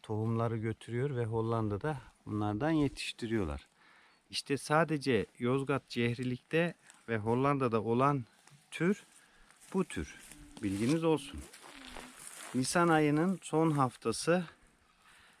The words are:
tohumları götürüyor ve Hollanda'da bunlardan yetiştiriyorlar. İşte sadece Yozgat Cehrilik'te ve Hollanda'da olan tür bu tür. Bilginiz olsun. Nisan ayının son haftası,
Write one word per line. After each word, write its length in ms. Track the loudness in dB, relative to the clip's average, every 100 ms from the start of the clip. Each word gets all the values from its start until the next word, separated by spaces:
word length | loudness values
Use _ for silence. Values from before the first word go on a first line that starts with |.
tohumları 560 | -6 -2 0 0 0 -2
götürüyor 580 | -4 -6 -6 -4 -4 -2
ve 100 | -2
Hollanda'da 760 | -2 0 0 0 -2 -4 -6 -10 _ -8
bunlardan 460 | -4 -2 0 0
yetiştiriyorlar. 960 | 2 0 -2 -10 -8 -2 -2 -2 -4 -10 _ _ -20 _ _ _
İşte 280 | -10 -4 -4
sadece 680 | 2 2 4 0 2 2 2 -2
Yozgat 500 | 0 0 0 -4 -4
Cehrilik'te 880 | -2 0 0 -4 -6 -4 0 0 -4 -18 -18 -4
ve 80 | -2
Hollanda'da 640 | 0 2 2 2 2 0
olan 440 | 2 2 4 2 -4 _ -20 -20 -16
tür 320 | -2 0 0 -4 -20 _ _ -20 -20 -6
bu 120 | -4 -4
tür. 460 | -4 -8 -10 -20 -20 -20 -6
Bilginiz 400 | -4 0 2 2
olsun. 380 | 4 2 0 -12 -14 -18 -20 -18 -16 -16 -16 -18 -18 -16 -6 -2
Nisan 320 | 0 4 6
ayının 520 | 6 6 4 2 0
son 300 | -2 2 2
haftası, 760 | 4 2 0 -4 -2 2 2 0 -12 _ _ _ _ -20 -20 -20 _